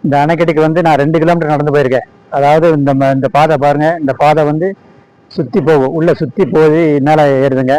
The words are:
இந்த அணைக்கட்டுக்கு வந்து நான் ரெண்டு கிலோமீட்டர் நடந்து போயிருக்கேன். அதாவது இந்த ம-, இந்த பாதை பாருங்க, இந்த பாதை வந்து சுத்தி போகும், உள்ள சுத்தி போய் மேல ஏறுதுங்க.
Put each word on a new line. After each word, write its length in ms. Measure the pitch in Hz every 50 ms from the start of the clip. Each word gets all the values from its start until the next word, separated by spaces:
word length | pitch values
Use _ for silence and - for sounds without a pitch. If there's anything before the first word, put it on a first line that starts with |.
| -
இந்த 140 | 165 135 143
அணைக்கட்டுக்கு 480 | 143 151 170 160 170 160 160 143 156
வந்து 140 | 156 160 170 175
நான் 140 | 160 156
ரெண்டு 220 | 135 143 147 160 165
கிலோமீட்டர் 340 | 156 165 175 170 160 147 151
நடந்து 200 | 143 147 151 139
போயிருக்கேன். 340 | 147 143 127 127 123 - - _ _ _ _
அதாவது 360 | - 143 139 143 151 160 160 170 160
இந்த 220 | 147 139 139 139
ம-, 180 | 135 135 135 135
இந்த 160 | 135 135 127
பாதை 280 | - 143 151 160 160
பாருங்க, 320 | 139 139 143 143 143 151 160 170 170
இந்த 120 | 151 135 127
பாதை 300 | - 156 147 151 151 -
வந்து 240 | 147 147 156 175 190 196 _ _ - - - _ _ _ _ _ _ -
சுத்தி 280 | - 160 120 - 208
போகும், 340 | 143 151 160 143 131 131 160
உள்ள 160 | 165 160 175 151
சுத்தி 300 | - 165 131 - - 190
போய் 540 | - - 156 156 156 151 160 170 156 147 147
மேல 200 | 135 147 156 156 151 143 135
ஏறுதுங்க. 400 | 131 135 139 135 127 131 127 135